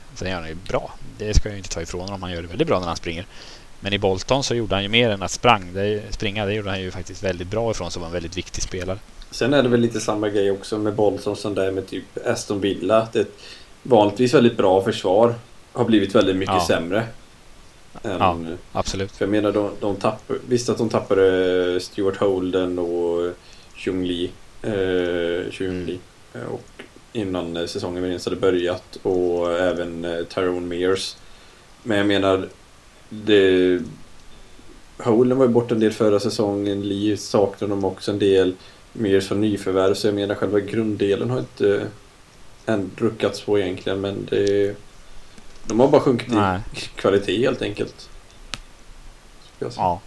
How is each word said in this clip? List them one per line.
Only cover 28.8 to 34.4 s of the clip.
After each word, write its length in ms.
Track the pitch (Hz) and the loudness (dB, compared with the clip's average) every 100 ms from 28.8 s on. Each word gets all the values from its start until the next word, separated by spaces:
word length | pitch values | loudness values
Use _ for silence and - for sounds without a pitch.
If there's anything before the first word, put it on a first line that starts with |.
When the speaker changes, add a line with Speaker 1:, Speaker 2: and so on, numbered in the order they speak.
| - - | -8 -6
Speaker 2:
och 480 | 104 92 90 87 87 85 | 0 2 2 0 0 2
även, 460 | 92 85 87 85 85 | 0 0 -4 -6 -6
eh, 180 | 85 | -6
Tyrone 440 | 85 - 92 90 87 | -6 -2 0 -2 -4
Mears. 480 | 87 90 95 - - - - - - - - | 0 0 0 -2 -12 -20 -20 -20 -20 -20 -14
Men 140 | 123 104 | -2 2
jag 100 | 101 | 4
menar, 420 | 101 98 95 - - - - - - - | 2 4 2 -2 -12 -20 -20 -20 -20 -16
det, 720 | 107 107 104 95 92 90 90 80 - - - - - | -8 4 6 8 6 4 2 -2 -12 -18 -18 -20 -20